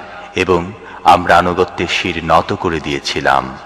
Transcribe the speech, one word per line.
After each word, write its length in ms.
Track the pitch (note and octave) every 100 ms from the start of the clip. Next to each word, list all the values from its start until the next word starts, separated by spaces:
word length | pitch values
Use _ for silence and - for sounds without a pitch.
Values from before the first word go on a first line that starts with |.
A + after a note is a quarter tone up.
| - - -
এবং 380 | - F2+ F2 F2+ A2 - -
আমরা 340 | E2+ F2+ F2 F2
আনুগত্যের 500 | F2+ F2 F2+ - F2
শির 320 | - F#2 E2
নত 280 | D#2+ E2 F2+
করে 280 | G#2 F2+ D#2+
দিয়েছিলাম। 760 | D2 C#2+ - - C#2 C2 B1+ C2+